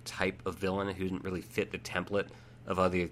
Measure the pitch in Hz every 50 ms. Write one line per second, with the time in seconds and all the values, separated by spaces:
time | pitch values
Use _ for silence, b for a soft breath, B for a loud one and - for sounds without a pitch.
0 | - - - - 95 95 95 - - 95 85 85 98 92 92 98 98 98 92 90
1 | 95 92 92 90 - 95 92 87 - - - - 101 - - 90 - - - 92
2 | 90 - 101 101 92 B B B B B B B B - 95 90 92 92 90 90
3 | 87 82